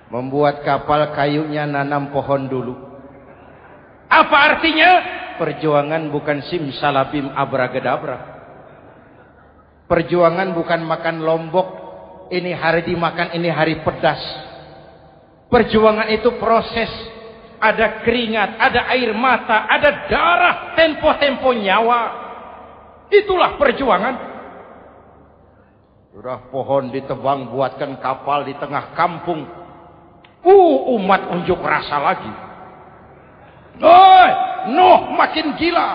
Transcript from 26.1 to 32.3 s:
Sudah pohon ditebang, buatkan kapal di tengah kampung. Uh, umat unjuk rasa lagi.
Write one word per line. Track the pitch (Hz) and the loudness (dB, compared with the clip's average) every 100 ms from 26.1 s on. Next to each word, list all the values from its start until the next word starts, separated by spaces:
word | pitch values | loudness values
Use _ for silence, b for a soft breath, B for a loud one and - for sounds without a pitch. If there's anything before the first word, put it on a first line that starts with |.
| 98 | -16
Sudah | 120 127 - | -12 -12 -8
pohon | 131 117 139 127 131 | -8 -2 -2 -2 -6
ditebang, | 135 131 131 139 120 | -8 -4 -2 -2 -4
buatkan | 127 127 - 139 127 | -4 -4 -4 -10 -6
kapal | 127 131 143 143 135 | -6 -4 -2 -2 -4
di | 135 | -10
tengah | 139 139 - - | -8 -6 -6 -2
kampung. | 175 160 170 160 135 - - - - - - - _ _ 349 | -2 -2 -8 -8 -10 -16 -20 -20 -20 -20 -20 -20 _ _ 6
Uh, | 392 339 269 - 226 | 8 8 4 0 -2
umat | 185 190 - 175 | 2 0 0 -6
unjuk | 170 175 | -2 -2
rasa | 147 147 - 143 | 0 -2 -2 -2
lagi. | 156 185 110 | -2 -2 -6